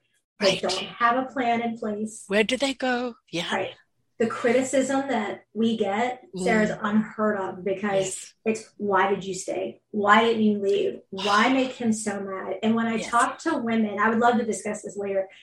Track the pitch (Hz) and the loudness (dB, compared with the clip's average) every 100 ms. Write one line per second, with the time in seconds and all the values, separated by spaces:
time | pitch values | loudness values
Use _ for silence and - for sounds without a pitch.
0 | _ _ _ - 202 175 185 190 190 - | _ _ _ 0 0 2 -2 -4 -6 -2
1 | 240 247 262 269 233 233 233 226 220 208 | 0 2 0 -2 0 0 0 -4 -6 -6
2 | 214 - - 202 214 254 277 262 254 247 | -6 -8 -2 2 2 2 -2 -2 -2 -2
3 | 247 226 _ 170 170 190 185 - _ _ | -4 -10 _ -8 -4 -4 -6 -10 _ _
4 | _ - 226 - 247 247 269 269 262 269 | _ -2 -2 0 2 2 2 0 2 0
5 | 269 233 202 190 _ 214 226 214 196 202 | 0 -2 -4 -8 _ -2 0 2 0 0
6 | 247 254 - 180 185 220 208 - 208 214 | -2 -4 -10 -4 2 4 2 0 0 0
7 | 214 - 214 202 185 185 190 190 208 196 | 0 -2 -2 0 -4 -6 -4 -4 0 0
8 | 185 - - _ 226 220 - - 202 190 | 0 -4 -14 _ -4 -4 -6 -8 0 2
9 | 196 196 185 175 - 185 190 - _ 214 | 2 0 -4 -8 -6 -6 -6 -10 _ 0
10 | 202 214 233 226 214 208 196 202 - - | 4 6 6 4 4 2 2 2 0 -4
11 | - 190 196 208 247 269 254 - 233 214 | -10 -6 2 4 4 4 0 -2 -2 -2
12 | 208 202 196 190 202 - 220 226 226 226 | -2 -6 -6 -8 -8 -2 0 2 0 -2
13 | - 233 247 - 330 285 226 226 208 202 | 0 2 2 0 -4 -2 0 0 0 2
14 | 214 226 240 220 214 196 208 208 208 202 | 2 4 4 4 2 -4 -4 -8 -8 -8
15 | 196 196 190 - | -4 -2 -4 -8